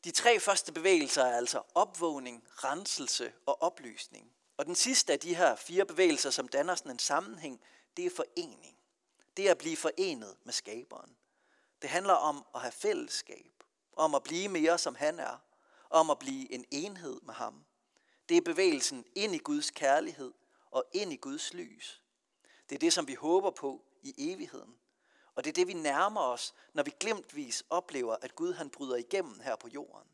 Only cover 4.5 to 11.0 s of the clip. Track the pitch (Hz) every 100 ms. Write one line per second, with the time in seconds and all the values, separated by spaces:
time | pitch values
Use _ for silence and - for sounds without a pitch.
4.5 | - 143 175 247 262 - 143 175 170 165
5.5 | 110 - 175 - 160 185 147 139 127 127
6.5 | 139 147 170 147 120 - 147 196 170 151
7.5 | 123 _ _ _ - 180 175 - - 165
8.5 | 101 - _ _ _ _ _ _ - 226
9.5 | 160 160 156 156 - 190 131 104 - 123
10.5 | - - 113 - -